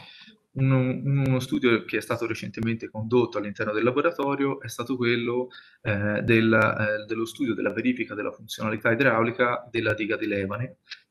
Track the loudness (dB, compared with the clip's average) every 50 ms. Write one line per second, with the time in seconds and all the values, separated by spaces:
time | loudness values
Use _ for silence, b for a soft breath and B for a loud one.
0 | B B B B B B B _ _ _ _ 0 2 4 4 4 2 0 -2 -2
1 | -2 0 0 2 2 2 2 0 0 -2 -2 2 4 4 4 2 2 -2 -4 -4
2 | -2 -2 -2 -2 -2 -4 -4 -6 -6 -8 -6 -4 -2 -2 -2 -4 -6 -10 -10 -8
3 | -4 2 2 4 2 2 0 -4 -6 -6 -6 -4 -4 -2 0 0 2 2 2 2
4 | 0 0 0 0 -2 -2 0 0 0 -2 -2 -4 -8 -10 -10 -8 -6 -4 -2 0
5 | 2 2 2 2 0 -2 -2 -2 -4 -4 B B B B B B -4 -2 -2 0
6 | 0 0 0 0 2 4 6 6 6 6 6 6 4 4 2 2 0 0 -2 -2
7 | -4 -6 -4 -4 -4 -6 -4 -4 -2 -2 -2 0 -2 -2 -2 0 0 0 0 0
8 | -4 -6 -6 -6 -6 -6 -8 -10 -14 -14 -10 -6 -4 -4 -4 -2 0 0 2 4
9 | 4 4 4 4 2 2 2 2 0 0 0 -2 -6 -6 -4 -2 0 0 0 0
10 | 0 -2 -2 -2 -2 -2 -2 -2 -2 -2 -4 -6 -6 -8 -10 -14 B B B B
11 | B _